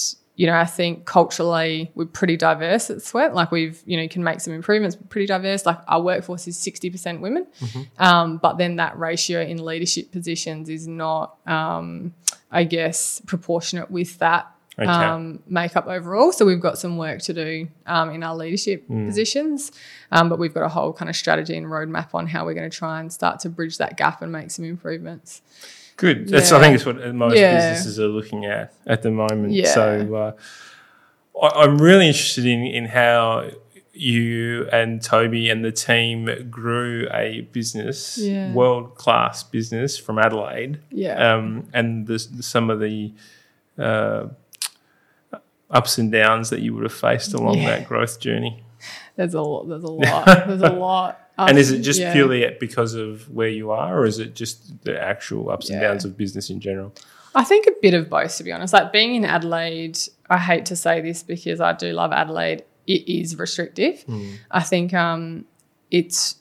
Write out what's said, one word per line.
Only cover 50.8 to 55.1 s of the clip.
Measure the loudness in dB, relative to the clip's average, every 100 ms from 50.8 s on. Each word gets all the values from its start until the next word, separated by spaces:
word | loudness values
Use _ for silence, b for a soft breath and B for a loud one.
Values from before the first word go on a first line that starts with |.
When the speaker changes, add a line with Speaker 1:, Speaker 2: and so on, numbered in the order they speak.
| 0 0 -2 -8 _ 0
Speaker 2:
And | 4 6
is | 4
it | 2
Speaker 1:
Um, |
Speaker 2:
just | 0 0
Speaker 1:
yeah. | 2
Speaker 2:
purely | 4 4 4 0 -2
because | -6 -2 -2
of | -4 -8 -10 -10
where | -4 -2
you | -2 -4
are, | -4 -2 2
or |
is | 2 0
it | -8
just | -10 -10 -12 -16 -12
the | -8 -6
actual | -4